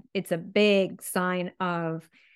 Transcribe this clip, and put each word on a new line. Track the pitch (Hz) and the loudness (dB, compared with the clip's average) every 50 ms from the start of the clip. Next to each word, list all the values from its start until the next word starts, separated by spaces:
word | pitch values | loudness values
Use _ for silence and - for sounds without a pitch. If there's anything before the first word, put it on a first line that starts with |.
| - _ - | -10 _ -6
it's | 196 180 - | -6 -4 -4
a | 180 165 | -4 -6
big | 175 185 - 208 208 208 196 196 190 - 180 - | -4 0 2 4 6 6 6 4 2 0 -2 -10
sign | - - - 190 180 180 180 180 180 185 - - | -10 -6 -2 -2 0 0 0 -2 -4 -6 -6 -6
of | 185 175 175 170 165 160 165 160 - _ _ _ _ _ _ | -4 -2 -2 -2 -2 -2 -4 -6 -8 _ _ _ _ _ _